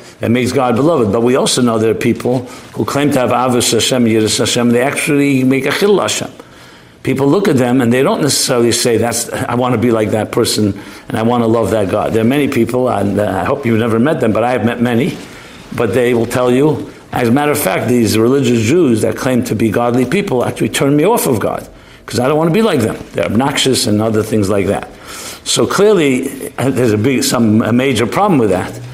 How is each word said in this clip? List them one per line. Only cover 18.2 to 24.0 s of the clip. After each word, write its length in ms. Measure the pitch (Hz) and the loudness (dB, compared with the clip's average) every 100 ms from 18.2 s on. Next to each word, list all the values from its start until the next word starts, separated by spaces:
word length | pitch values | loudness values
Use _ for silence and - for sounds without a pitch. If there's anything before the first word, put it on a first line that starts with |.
| 117 139 123 120 | 2 2 2 0
Jews 380 | 107 170 151 110 | 2 2 2 2
that 160 | 104 - | 0 -2
claim 260 | 135 123 | -2 -2
to 120 | 120 107 | -2 0
be 120 | 113 | 0
godly 340 | 98 120 123 | 0 0 0
people 400 | 127 202 - 127 | 0 -2 -2 -2
actually 240 | 110 - 123 | -2 -2 -4
turn 260 | - 143 | -2 0
me 100 | 147 | 2
off 220 | 170 233 - | 2 2 0
of 140 | 110 | -2
God. 260 | 95 - - - - - - | -2 -6 -10 -18 -20 -20 -8
'Cause 80 | 110 | -2
I 80 | 127 | 0
don't 80 | 151 | 2
wanna 140 | 165 | 2
be 100 | 180 | 2
like 200 | 220 151 | 2 2
them. 180 | 107 73 - | 0 -4 -10
They're 100 | 120 | -6
obnoxious 640 | 90 101 139 - 135 123 - | -2 0 0 0 0 0 0
and 160 | 104 | 0